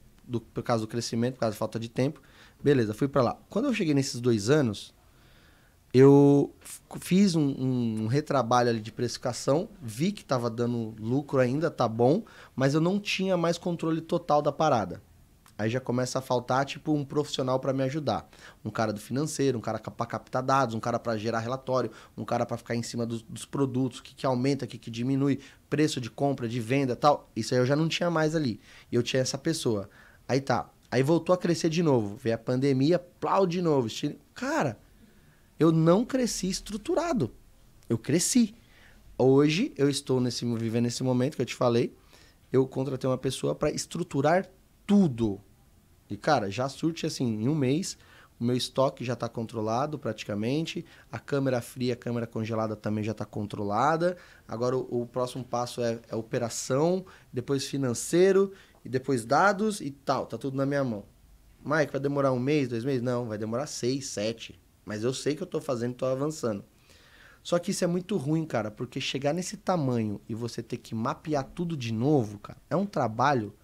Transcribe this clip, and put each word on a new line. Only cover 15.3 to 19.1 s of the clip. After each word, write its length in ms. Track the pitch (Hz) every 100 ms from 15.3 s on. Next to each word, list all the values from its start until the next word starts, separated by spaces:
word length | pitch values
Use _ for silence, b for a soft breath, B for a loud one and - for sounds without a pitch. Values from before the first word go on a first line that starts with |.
| _ - -
Aí 120 | 110
já 100 | 127
começa 380 | - 123 127 135
a 40 |
faltar, 420 | - 123 120 131 139
tipo, 260 | 143 160
um 140 | 151 139
profissional 540 | 143 147 - 127 131
pra 120 | 135
me 120 | 135
ajudar. 440 | 131 156 131 92 - B B B 107
Um 60 |
cara 200 | - 110
do 80 | 104
financeiro, 600 | -